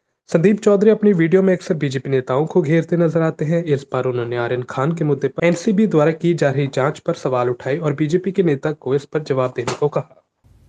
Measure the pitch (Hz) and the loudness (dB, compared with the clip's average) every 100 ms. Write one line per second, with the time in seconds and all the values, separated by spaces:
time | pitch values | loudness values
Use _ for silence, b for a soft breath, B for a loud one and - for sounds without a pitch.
0 | _ _ - 170 185 214 208 202 214 208 | _ _ -2 2 4 4 2 4 4 4
1 | 208 175 165 185 190 180 - 165 143 135 | 4 4 4 4 4 0 -2 -4 -4 -4
2 | 143 131 123 131 156 180 147 165 165 170 | -2 -2 0 -2 0 0 2 0 2 2
3 | 165 165 160 160 151 170 170 139 - 127 | 2 2 0 -2 -2 -2 0 -2 -2 -4
4 | 127 123 117 120 117 123 123 - 143 165 | -2 -2 -2 -4 -2 -4 -4 -4 -2 0
5 | 156 135 135 - 170 170 226 196 214 156 | -2 0 -2 -2 -2 0 0 2 2 2
6 | 156 160 170 165 143 135 139 135 143 151 | 2 2 -2 0 0 0 -2 -2 -2 -2
7 | - 170 139 123 123 123 131 151 156 139 | -6 -4 -2 -2 -2 -2 -4 -4 -2 -2
8 | 151 175 190 190 175 139 156 151 127 143 | 0 0 0 0 0 0 -2 -6 -2 -4
9 | - 156 151 131 123 127 120 - 147 - | -2 -6 -2 -2 -2 -4 -6 -4 -2 -2
10 | - _ _ _ _ _ | -6 _ _ _ _ _